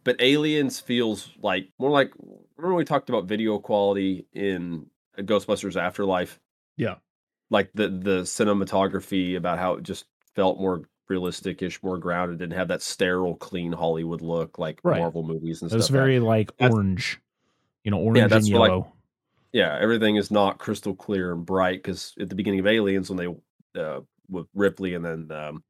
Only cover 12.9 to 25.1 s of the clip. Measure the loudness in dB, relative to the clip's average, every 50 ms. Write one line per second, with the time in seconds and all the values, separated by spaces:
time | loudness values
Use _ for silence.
12.9 | -2 0 0 2 2 0 0 -2 -4 -6 -10 -10 -8 -6 -4 -4 -4 -2 0 0
13.9 | 0 0 -2 -4 -6 -6 -6 -4 -2 -4 -4 -4 -6 -8 -8 -8 -8 -4 -2 0
14.9 | 0 0 -2 -2 -4 -4 -6 -6 -6 -6 -6 -6 -8 -6 -6 -2 0 0 2 2
15.9 | 2 2 4 4 2 2 2 2 2 2 0 -2 0 4 4 4 6 4 2 2
16.9 | 0 -2 -4 -6 -8 -10 _ _ _ _ _ _ _ _ _ _ _ _ -4 -2
17.9 | -2 0 2 4 6 6 8 8 8 6 6 6 6 6 6 6 4 2 -2 -4
18.9 | _ _ _ _ _ _ _ _ _ _ _ _ 0 2 2 2 2 0 2 2
19.9 | 2 4 4 4 4 2 2 2 4 4 4 4 2 -2 -4 -6 -6 -4 -4 -6
20.9 | -8 -8 -6 -4 -2 -2 -2 -2 -4 -6 -4 -2 0 2 2 2 0 -2 -6 -8
21.9 | -8 -8 -10 -14 -10 -10 -10 -8 -4 -4 -2 0 0 2 2 2 2 2 2 2
22.9 | 0 0 -2 -4 -4 -6 -4 -6 -8 -10 _ _ _ _ _ _ -8 -8 -6 -6
23.9 | -6 -10 -12 _ _ _ _ -12 -10 -10 -10 _ -2 2 2 2 2 0 -6 -6
24.9 | -4 -4 -6 -6